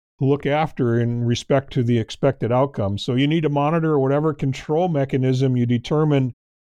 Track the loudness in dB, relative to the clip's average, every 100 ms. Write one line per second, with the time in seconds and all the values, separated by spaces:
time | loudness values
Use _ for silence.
0 | _ -4 0 0 0 0 -2 0 0 2
1 | 0 0 0 -2 0 0 0 -2 0 0
2 | -2 -2 -2 0 0 0 0 -2 -4 -4
3 | -2 0 0 0 0 0 0 0 0 2
4 | 2 2 0 -2 -4 -4 -2 0 0 0
5 | -2 0 0 2 2 2 0 0 0 0
6 | 2 2 0 -6 _ _